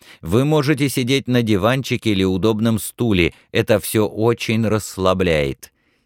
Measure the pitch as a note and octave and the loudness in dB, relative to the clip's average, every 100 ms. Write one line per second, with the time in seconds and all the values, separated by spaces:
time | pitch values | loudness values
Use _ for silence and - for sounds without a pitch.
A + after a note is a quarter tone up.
0 | - - D#2+ G#2+ C#3+ D#3 C#3 C#3+ C#3 C3+ | -20 -16 -2 0 2 0 0 0 0 -2
1 | B2 C3+ B2 B2 A2+ G2+ G#2+ C3+ A#2+ B2 | 0 -2 0 -2 2 2 2 -2 -2 -4
2 | A2+ F#2+ F#2+ F#2 G#2+ A2 A#2 A2 - - | -2 0 0 2 0 0 0 0 -4 -4
3 | A#2+ F#2 D#2+ - _ - G#2 G#2+ - A2+ | 0 2 2 0 _ -4 0 0 0 0
4 | G#2+ G#2+ A2+ A#2 - A2+ A2 G#2 - - | -2 0 -2 -2 -2 -2 0 -2 -4 -2
5 | F#2+ F#2 F2+ D#2 C#2+ C2 - _ _ _ | 0 2 0 0 -2 -6 -14 _ _ _